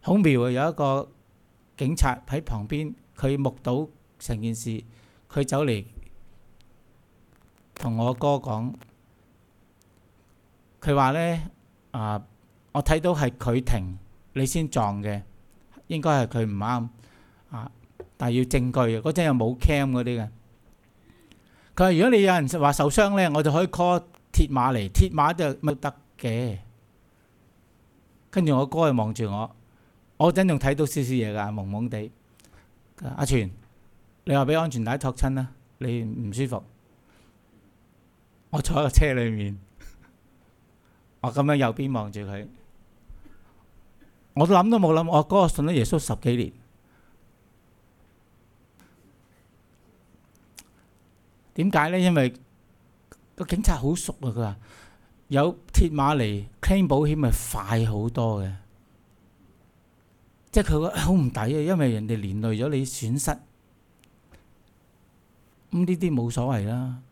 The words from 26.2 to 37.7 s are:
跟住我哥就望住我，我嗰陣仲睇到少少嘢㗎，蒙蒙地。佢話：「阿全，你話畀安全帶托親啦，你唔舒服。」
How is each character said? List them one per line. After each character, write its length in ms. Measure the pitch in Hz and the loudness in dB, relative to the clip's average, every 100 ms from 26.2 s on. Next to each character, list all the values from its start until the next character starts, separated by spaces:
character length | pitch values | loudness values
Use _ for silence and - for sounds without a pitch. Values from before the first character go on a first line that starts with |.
| 123 113 123 92 - _ _ _ _ _ _ _ _ _ _ _ _ _ _ _ _ | -6 -6 -6 -8 -14 _ _ _ _ _ _ _ _ _ _ _ _ _ _ _ _
跟 160 | 190 160 | 0 2
住 100 | 131 | 2
我 80 | |
哥 260 | 131 156 160 | 2 2 2
就 60 | 123 | 2
望 160 | 107 | 0
住 120 | 110 | -2
我， 300 | 110 101 113 - _ _ _ _ _ _ | -4 -4 -8 -12 _ _ _ _ _ _
我 160 | 160 | 2
嗰 80 | 175 | 4
陣 60 | 190 | 2
仲 100 | 147 | 2
睇 160 | 135 | 0
到 120 | 143 147 | 0 0
少 160 | - | 0
少 60 | 123 | -2
嘢 260 | 127 110 | 0 -2
㗎， 180 | 104 101 | -4 -4
蒙 160 | 107 98 | -6 -6
蒙 220 | 104 117 | -6 -6
地。 200 | 107 107 _ _ _ - - _ _ _ - | -6 -10 _ _ _ -20 -20 _ _ _ -14
佢 60 | |
話： 60 | 139 - | -12 -4
「阿 80 | 139 | 0
全， 240 | 135 98 92 - _ - _ _ _ | 0 -2 -8 -20 _ -20 _ _ _
你 100 | - | -2
話 100 | 139 | 0
畀 140 | 135 160 | 2 2
安 120 | 165 | 0
全 120 | 120 | -2
帶 120 | 110 135 | -2 -2
托 180 | 131 | -4
親 200 | 123 135 | 0 0
啦， 140 | 135 127 - _ _ | 0 -6 -10 _ _
你 240 | 123 120 | -6 -4
唔 300 | 110 113 110 | -4 -6 -6
舒 140 | 113 135 | -4 -4
服。」 160 | 117 - _ _ _ _ _ _ _ _ _ _ | -4 -10 _ _ _ _ _ _ _ _ _ _